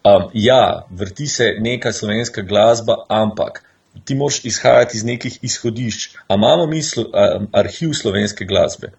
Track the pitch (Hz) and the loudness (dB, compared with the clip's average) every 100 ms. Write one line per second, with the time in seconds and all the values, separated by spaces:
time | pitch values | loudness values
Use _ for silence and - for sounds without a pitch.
0 | 104 101 92 107 107 131 101 80 - 92 | 6 4 4 0 4 4 4 0 -8 -10
1 | 98 - 147 - 117 98 110 123 120 107 | -10 -8 -8 -2 0 0 -4 -4 -4 -6
2 | 107 107 117 - 95 104 110 117 110 113 | -4 -4 -4 -8 -2 4 4 4 0 -4
3 | - 107 110 - - - _ _ _ - | -2 0 0 -2 -6 -8 _ _ _ -20
4 | - 135 143 135 120 104 131 123 117 113 | -6 -2 -2 -4 -6 -2 4 4 4 0
5 | 113 120 127 - 123 - 120 113 123 107 | -6 -6 -8 -10 -8 -4 -4 -4 -6 -6
6 | - - _ 98 113 160 160 156 147 - | -12 -16 _ 2 4 4 2 -2 -4 -6
7 | 113 92 101 98 101 - - - 165 147 | -4 2 2 2 -2 0 -2 -2 -4 -2
8 | 113 98 104 - 95 95 80 - - | -2 0 -2 -4 -4 0 0 -2 -16